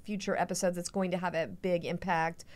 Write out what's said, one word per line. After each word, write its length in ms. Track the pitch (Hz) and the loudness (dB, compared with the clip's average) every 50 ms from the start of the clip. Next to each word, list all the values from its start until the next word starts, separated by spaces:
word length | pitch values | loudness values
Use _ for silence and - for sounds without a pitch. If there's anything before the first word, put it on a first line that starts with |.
| - | -8
future 320 | - 208 190 - 202 - | -6 -4 -4 0 0 2
episodes. 400 | - 175 - 180 - 196 180 180 | 2 2 0 0 2 2 2 2
It's 140 | 175 175 - | 0 -4 -2
going 200 | - 196 190 180 | 0 0 0 2
to 40 | 180 | 0
have 180 | 180 180 175 160 | 0 0 0 0
a 120 | 160 160 | 0 -2
big 400 | - 185 - - 185 175 170 120 | -2 -4 -4 0 2 2 2 2
impact 580 | - 175 170 - 190 175 165 160 165 165 - - - - | 0 -4 -2 0 2 2 2 2 0 -2 -6 -14 -16 -16